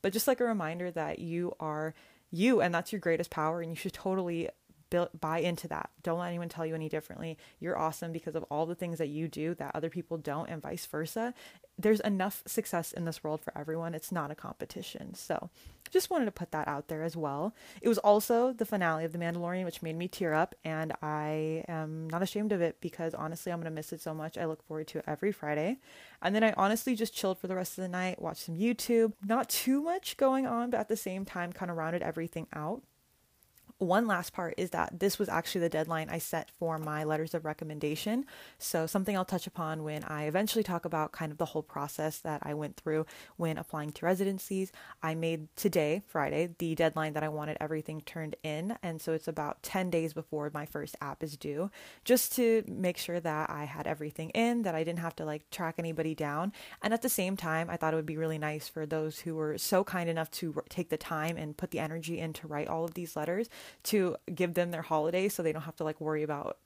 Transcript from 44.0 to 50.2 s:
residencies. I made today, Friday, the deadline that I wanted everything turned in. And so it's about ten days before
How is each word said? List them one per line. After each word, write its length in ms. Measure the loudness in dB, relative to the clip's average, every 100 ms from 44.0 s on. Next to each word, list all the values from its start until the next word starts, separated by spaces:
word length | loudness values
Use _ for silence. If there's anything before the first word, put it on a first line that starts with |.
| 2
residencies. 680 | 4 2 -2 -2 -2 -2 -8 -18 -6
I 140 | -4 0
made 320 | 0 0 -4 2
today, 460 | 4 4 4 2 0
Friday, 480 | 0 2 2 0 0
the 180 | -2 4
deadline 380 | 4 4 -2
that 100 | 0
I 60 | -2
wanted 260 | -2 -4 -4
everything 400 | -2 -2 -4 -8
turned 340 | -8 -6 -6 -6
in. 340 | -4 -2 -2 -4
And 180 | -4 -4
so 120 | -2
it's 160 | -2 -2
about 340 | -2 -4 -4
ten 260 | -4 -2 2
days 240 | 2 0
before 380 | -4